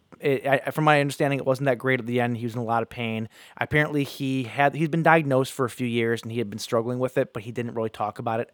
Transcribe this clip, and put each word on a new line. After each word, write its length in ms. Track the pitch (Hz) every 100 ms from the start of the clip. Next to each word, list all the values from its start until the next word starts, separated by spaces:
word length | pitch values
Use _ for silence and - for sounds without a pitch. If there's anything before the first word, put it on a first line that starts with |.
| _ -
it, 260 | 151 131 135
I, 240 | 135 139
from 140 | 151
my 160 | 156 147
understanding, 380 | 143 - 143 139
it 80 | 131
wasn't 200 | 127 139
that 120 | 117
great 200 | 131 127
at 60 | 117
the 140 | 120
end. 160 | 120 117
He 80 |
was 100 | 117
in 60 | 117
a 40 |
lot 180 | 113 117
of 80 | 113
pain. 380 | - 117 110 110 - - -
Apparently, 480 | - 151 156 147
he 380 | 139 - 135 131
had, 300 | 117 135 143
he's 140 | 135 160
been 120 | 165
diagnosed 500 | 160 165 143 131 131
for 120 | -
a 60 | 123
few 160 | - 127
years, 360 | 117 113 117
and 80 | 113
he 60 | 117
had 120 | 104
been 80 | 110
struggling 400 | - 117 117 123
with 180 | 127 -
it, 160 | 127
but 100 | 120
he 80 | 110
didn't 220 | 117 120
really 140 | 117 110
talk 280 | - 104 -
about 220 | 120 113
it 100 | 117